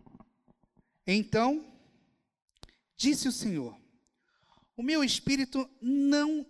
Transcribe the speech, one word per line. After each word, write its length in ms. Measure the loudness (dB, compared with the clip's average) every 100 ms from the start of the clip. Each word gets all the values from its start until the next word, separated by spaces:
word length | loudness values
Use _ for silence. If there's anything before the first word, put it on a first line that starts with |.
| -20 -20 -20 _ _ _ _ _ _ _ -2
"Então 680 | -2 0 0 2 0 -6 -18 _ _ _ _ _ _ _ _ -20 _ _ -4
disse 320 | 0 0 -2
o 40 |
Senhor: 440 | -2 -4 -4 -6 -12 _ _ _ _ _ _ _ _ _ -8
'O 80 |
meu 200 | -2 0
espírito 640 | 0 0 0 0 0 -4 -6 _
não 640 | -2 2 4 4 2 -2 -4